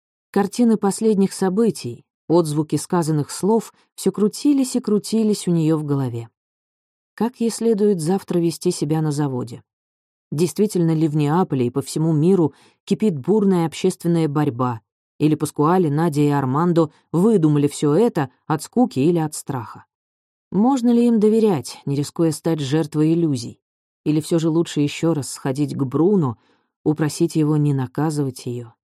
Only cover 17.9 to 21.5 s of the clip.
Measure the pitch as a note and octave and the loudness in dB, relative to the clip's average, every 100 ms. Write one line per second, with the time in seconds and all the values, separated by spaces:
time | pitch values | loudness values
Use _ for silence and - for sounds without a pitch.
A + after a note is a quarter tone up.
17.9 | D#3 A#3 E3+ C3 _ - D#3 - A#3+ B3 | 2 2 0 -6 _ -6 -6 -4 -2 0
18.9 | C3 D#3 E3+ D#3 - - C3 G#2+ - - | 0 0 0 -2 -6 -10 -10 -10 -18 -20
19.9 | _ _ _ _ _ _ F3+ B3 C4+ A#3+ | _ _ _ _ _ _ 0 2 2 2
20.9 | A#3 A#3+ A3+ G#3+ A3+ G#3+ | 4 4 4 4 4 2